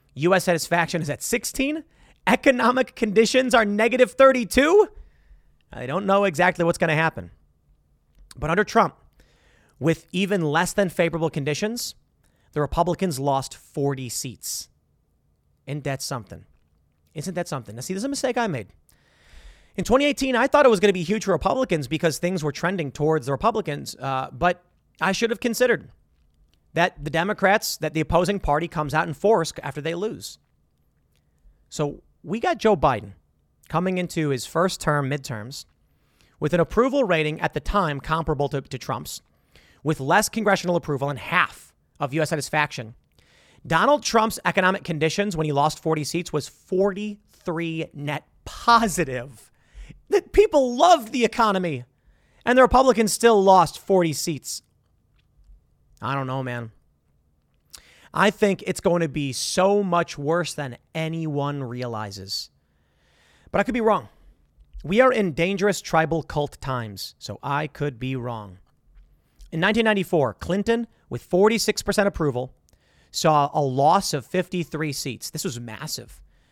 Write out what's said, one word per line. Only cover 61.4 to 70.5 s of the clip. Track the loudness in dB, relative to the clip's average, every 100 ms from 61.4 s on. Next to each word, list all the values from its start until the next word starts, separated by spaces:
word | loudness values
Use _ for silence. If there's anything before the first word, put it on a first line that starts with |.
| -4 -4
realizes. | -8 -8 -8 -8 -10 -12 -8 -8 -8 _ _ _ _ _ _ _ _ _ -6
But | -2
I |
could | -2
be | 0
wrong. | 0 0 -4 _ -20 _ _ _ -20 -16
We | -2 4
are | 4
in | 4 -2
dangerous | 0 -2 0 0 -2
tribal | 0 0 0 -2
cult | -4 -4 -4 -6
times, | -6 -6 -6 -12 -16 -16
so | -14 -12
I | -6 -4 -6
could | -6 -6 -4
be | -6 -6
wrong. | -6 -10 -12 -20 _ _ _ -20 _ _ _ _ -10
In | -2
nineteen | 0 2 2
ninety-four, | 2 2 2 2 -2
Clinton, | -4